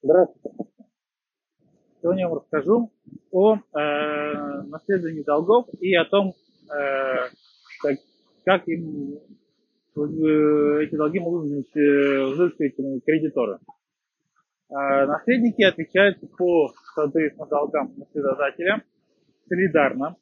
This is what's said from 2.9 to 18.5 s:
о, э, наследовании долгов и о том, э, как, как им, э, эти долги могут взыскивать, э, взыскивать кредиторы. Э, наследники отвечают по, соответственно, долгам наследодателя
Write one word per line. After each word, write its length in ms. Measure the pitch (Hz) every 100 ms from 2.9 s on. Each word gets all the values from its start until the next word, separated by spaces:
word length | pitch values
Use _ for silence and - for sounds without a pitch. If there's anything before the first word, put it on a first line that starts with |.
| _ - - _
о, 260 | 180 208 214
э, 1040 | _ 151 147 147 151 147 151 147 147 139
наследовании 600 | 143 156 - 190 165 160
долгов 440 | 147 147 170 240 240 208
и 140 | 180 175
о 100 | 165
том, 260 | 202 190 - _ _ _
э, 540 | 147 139 135 135 127 127 _ _ _ _ -
как, 160 | 147 139 _ _ _ _
как 260 | - 190 175
им, 500 | 165 160 151 139 147 _ - _ _ _ _ _ -
э, 840 | 151 160 156 151 151 151 147 147
эти 140 | 151
долги 260 | 156 151 185
могут 240 | 170 170
взыскивать, 320 | 151 143 127 151
э, 480 | 143 143 139 135 135
взыскивать 720 | 143 180 - 147 - 135 131
кредиторы. 540 | - 156 156 139 110 95 - _ _ _ _ _ _ _ _ _ _
Э, 340 | 139 139 139
наследники 560 | 139 147 - 247 233 208
отвечают 600 | 196 180 160 185 202 - - -
по, 340 | 180 170 139 _ -
соответственно, 520 | - 151 151 151 - 151
долгам 460 | 147 147 151 135 -
наследодателя 840 | - 151 139 131 139